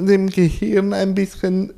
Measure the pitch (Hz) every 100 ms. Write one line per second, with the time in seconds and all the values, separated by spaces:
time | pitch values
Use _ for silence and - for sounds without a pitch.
0 | 190 196 190 190 170 - 214 208 196 196
1 | 196 190 190 - 190 185 202